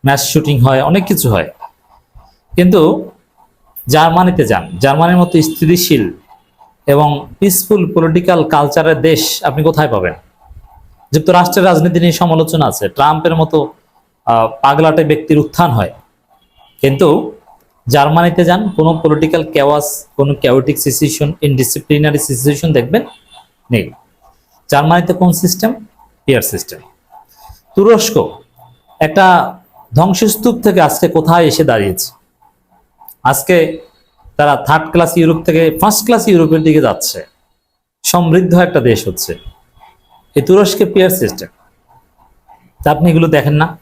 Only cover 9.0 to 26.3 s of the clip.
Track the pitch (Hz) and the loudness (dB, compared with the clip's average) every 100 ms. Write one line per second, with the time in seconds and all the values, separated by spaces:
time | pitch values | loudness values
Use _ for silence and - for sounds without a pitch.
9 | 156 156 - - 175 135 156 160 185 107 | 0 0 -2 -4 -4 0 0 0 -2 -2
10 | 90 78 _ _ _ - - - _ _ | -4 -8 _ _ _ -20 -20 -20 _ _
11 | _ 151 151 180 175 202 185 165 175 165 | _ -2 2 2 2 2 2 2 2 2
12 | 170 156 175 160 160 156 135 - 98 - | 0 0 0 0 0 0 -2 -2 -8 0
13 | 143 156 160 160 156 156 - - _ _ | 0 2 0 0 0 0 -2 -10 _ _
14 | _ _ - 117 113 - 139 143 156 160 | _ _ -2 0 0 0 0 2 2 2
15 | 147 151 - 156 - - 170 117 87 - | 0 -2 0 0 0 -2 0 0 -4 -8
16 | _ _ _ _ _ _ _ _ 139 135 | _ _ _ _ _ _ _ _ -2 2
17 | 170 175 - - _ _ _ _ - 143 | 2 2 -4 -16 _ _ _ _ -2 0
18 | 143 160 175 170 170 180 214 180 160 160 | 2 2 2 2 0 0 -2 -2 0 0
19 | 160 151 156 165 156 151 139 147 143 - | 0 0 0 -2 -2 -2 0 0 -4 -12
20 | - - 139 139 135 131 123 120 - 123 | -12 -4 -2 0 0 0 0 -4 -4 -2
21 | 147 - 147 165 147 131 127 - - 147 | -2 -2 -6 -2 -2 -2 -2 -6 -2 0
22 | 151 147 147 123 135 143 165 131 120 208 | 0 -2 -4 -4 -2 -2 0 -2 0 -4
23 | 285 - _ - _ _ _ 120 87 - | -6 -18 _ -20 _ _ _ -4 -4 -12
24 | _ _ _ _ _ _ _ 143 156 175 | _ _ _ _ _ _ _ 0 2 0
25 | 175 180 180 160 180 - 220 262 - _ | 0 0 0 0 -4 -2 -4 -6 -14 _
26 | _ _ - | _ _ -2